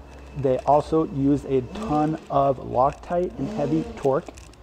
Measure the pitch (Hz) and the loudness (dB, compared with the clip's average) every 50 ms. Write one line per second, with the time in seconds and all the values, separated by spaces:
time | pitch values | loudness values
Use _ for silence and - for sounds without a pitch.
0 | - - - - - - - 143 131 135 127 123 - - 139 151 - - 160 160 | -20 -20 -20 -20 -18 -14 -8 -2 0 0 0 2 2 4 4 4 4 2 2 0
1 | 160 - 190 135 135 139 143 135 - - 135 131 123 113 - 208 110 - 147 151 | 0 0 -2 0 2 2 2 2 0 0 0 0 0 -2 -8 -8 -4 -2 0 0
2 | 151 156 160 - - - 147 139 139 139 131 123 - 117 117 120 131 143 - - | 0 0 -2 -4 -6 -2 0 2 2 2 2 0 -2 -2 2 2 2 2 0 -4
3 | - - 180 175 180 - - - 135 135 110 123 143 139 156 160 156 - - - | -8 -4 -2 -2 -2 -2 -4 -6 -6 -4 -2 -2 -2 0 0 -2 -2 -4 -6 -2
4 | - 139 131 160 - - - - - - - - | 0 2 2 2 -2 -6 -16 -18 -20 -20 -20 -20